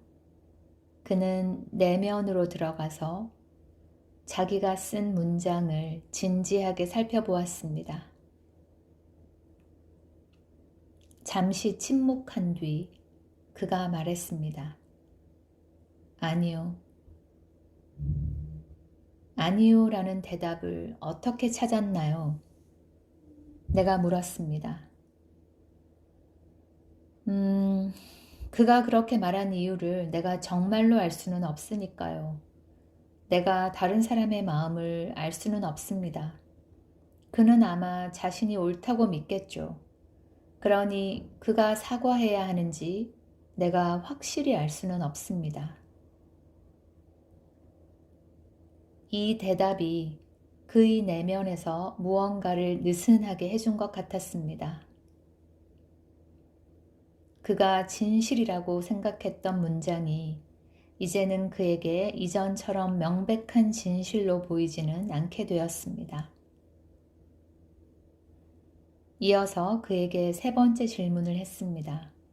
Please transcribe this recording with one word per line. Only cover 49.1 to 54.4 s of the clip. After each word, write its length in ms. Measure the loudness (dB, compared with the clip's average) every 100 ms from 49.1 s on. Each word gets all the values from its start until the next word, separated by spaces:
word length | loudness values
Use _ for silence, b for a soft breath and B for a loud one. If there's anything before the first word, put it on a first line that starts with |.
이 280 | -2 0 0
대답이 800 | 0 2 2 2 -2 -2 -6 -10 -18 _ _ _ 0
그의 360 | 6 6 4
내면에서 920 | 0 -2 -2 -2 -2 -4 -4 -4 -6 -6
무언가를 840 | 0 2 2 -2 -2 0 0 0
느슨하게 640 | 0 2 6 6 6 -4 -2
해준 280 | -2 0 -2
것 160 | -2
같았습니다. 920 | -6 -6 -6 -6 -6